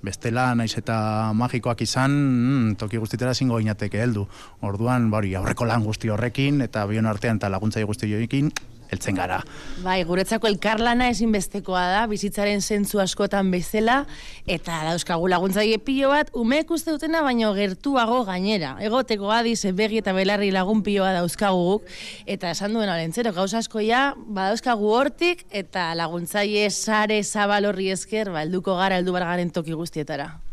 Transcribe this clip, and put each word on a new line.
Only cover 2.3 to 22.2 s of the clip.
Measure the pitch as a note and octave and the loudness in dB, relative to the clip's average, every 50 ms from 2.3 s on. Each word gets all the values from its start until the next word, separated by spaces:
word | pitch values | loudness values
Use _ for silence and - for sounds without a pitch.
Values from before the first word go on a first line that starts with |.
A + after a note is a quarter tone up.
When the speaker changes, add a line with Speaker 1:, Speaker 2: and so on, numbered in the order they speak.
| B2+ B2 A#2+ B2 C#3 C3+ A#2+ A2 G#2 | 4 4 4 4 4 4 2 2 0
Speaker 1:
toki | - A2+ G#2+ G#2+ A2+ | 0 -4 -4 -2 -4
guztitara | G#2+ A2 - A2+ B2 B2+ | -4 -4 -4 -2 0 0
ezingo | B2+ - C3+ C3 A#2 A#2 | 0 2 2 2 2 2
ginateke | A2 A2 G#2+ G#2 G#2+ G2+ - G2+ A2+ | 2 0 0 -2 -4 -4 -2 0 0
heldu. | A#2 A#2 G#2 G2+ - - - - - - - | 0 0 0 -2 -4 -8 -16 -20 -20 -14 -8
Orduan, | - G#2 G2+ G2+ A2+ A#2+ B2+ B2 A#2 A2+ | -6 -4 -2 -2 0 2 2 4 4 4
ba, | G#2 G#2+ G#2 | 2 2 0
hori, | F#2+ F#2 | 0 -2
aurreko | F#2 F#2+ A2 A2+ - B2 | -2 -2 -2 -2 0 0
lan | A#2 A2+ A#2+ A2 | 0 2 2 0
guzti | G#2+ A2 - - A2+ | 0 -2 -2 -2 -2
horrekin, | G#2 G#2 A#2 B2 A#2+ - C3+ C#3 C#3+ D3 | -2 0 -2 -2 0 0 0 2 2 2
eta | B2+ G#2+ - A2 G#2 | 0 0 -2 -2 -2
bion | G2 G#2+ A2 A2 | 0 0 2 2
artean | A2 G#2+ G2+ - A#2+ A2+ G2+ | 2 0 0 0 0 0 2
eta | - G2+ | 0 0
laguntzaile | F#2+ F#2+ G2+ A2 G2+ A2+ G#2+ G2+ | -2 0 0 0 0 0 -2 -2
guzti | G#2+ - - G#2+ G#2 | -2 -2 -2 -2 0
horiekin, | G#2 A#2 A2+ - C#3 C#3+ D#3 - - - - - - - | -2 -2 0 0 0 0 0 -2 -4 -12 -12 -20 -20 -12
heltzen | - - G2+ - - G2+ F2+ | -8 -8 -6 -4 -2 -2 -2
gara. | F2+ F#2 F#2 F#2+ - - - - - - - - | -2 -2 -2 -4 -4 -6 -14 -14 -10 -8 -8 -6
Speaker 2:
Bai, | F3+ F#3 F#3 F#3+ F3+ | -2 0 0 0 0
guretzako | D#3+ F3+ F3+ F#3+ F#3 A3 A3 G#3+ | 0 0 0 0 0 0 0 2
elkarlana | A3 G#3 - - G#3 A3 G#3+ A3+ A#3+ A#3+ A#3+ B3+ B3 | 2 0 2 2 0 0 2 2 2 4 4 2 2
ezinbestekoa | A#3+ F#3 A3+ A3+ G#3+ G#3 F#3 - - G3+ - - F#3 F3+ F3+ F3+ | 2 2 2 2 2 0 0 -2 -6 -8 -6 -2 0 0 2 2
da, | F#3 G3+ A3+ | 2 2 2
bizitzaren | A3+ G#3 G3+ - G3+ - - G3+ G#3 G#3 G3+ | 0 -2 -2 -4 -4 -2 0 0 2 2 0
zentzu | F#3+ - G#3+ G#3 G3+ G3 - G#3 | 0 0 0 0 0 0 2 0
askotan | F#3+ F3+ - - G3+ G3 G3+ G3+ G3 F#3+ | 0 0 0 0 0 0 2 2 2 2
bezala, | F3+ F3+ F3+ - - G#3+ A3 A3+ A#3+ C4+ C#4+ C#4+ - - - - - - - | 0 0 -2 -2 0 0 2 4 4 2 2 -2 -10 -14 -14 -16 -14 -14 -6
eta | - G3 D#3+ - - E3 D#3+ D#3 | -6 -6 -4 -4 -6 -6 -4 -2
dauzkagu | D#3+ E3+ F3 - - F3+ E3 E3 F#3 | -2 -2 -2 -2 -2 -2 0 2 2
laguntzaile | F3+ F3+ F#3 G3 F#3+ G#3 G#3+ G#3+ A3 G#3+ | 2 2 2 2 0 2 2 2 2 0
pilo | G#3+ - C4+ C4 C#4 C4+ C#4 | 0 -2 0 2 4 4 4
bat, | D4 D4+ D4 - | 4 2 0 -2
umeek | - A#3 A3+ C4 D4+ D#4+ - | -2 0 2 2 2 2 0
uste | E4+ D#4+ D#4+ - D#4 | -2 -2 0 -2 -4
dutena | D4 - D4 D#4+ E4 D#4 | -2 -2 0 0 2 2
baino | C#4 B3 A#3 A3+ G#3+ G3+ | 2 2 2 2 2 2
gertuago | F#3+ G#3 G3 F#3 - - - C#4 C4 A#3 A3 A#3 B3+ B3 | 2 0 0 -2 -2 -2 0 2 2 2 4 2 2 0
gainera. | F#3+ F#3 F3+ F#3 G3+ A3 G3+ D#3+ C3+ C3 - | 0 -2 -2 0 2 2 0 0 -2 -6 -4
Egoteko | G3 G#3+ G#3+ B3+ C4 - A3+ G#3 G3 G3 G#3+ | -4 0 0 0 0 0 -2 -2 0 0 2
adi, | A#3 A#3 A#3 A#3 | 2 2 2 0
ze | - - G3+ F#3 | 0 0 -2 0
begi | F3+ G#3+ G#3+ G#3 A3 G#3+ | 0 0 0 0 0 0
eta | G#3 F#3 | 0 0
belarri | F#3+ F#3+ F#3+ G#3 G3+ G#3 G3+ F#3+ | 2 2 2 2 2 2 2 2
lagun | F#3+ F#3 F#3 A3 G#3+ F#3+ | 2 2 2 2 2 2
piloa | G#3 G3+ G3+ F#3+ F#3+ F#3+ F3 | 2 2 2 2 2 2 2
dauzkagu | F3 F3 - - G#3+ G3+ F#3+ F3+ F3 | 0 -2 -2 0 2 2 2 4 4
guk, | F3 G3 G#3+ - - - - - - - - | 2 2 0 -2 -6 -16 -16 -14 -14 -16 -16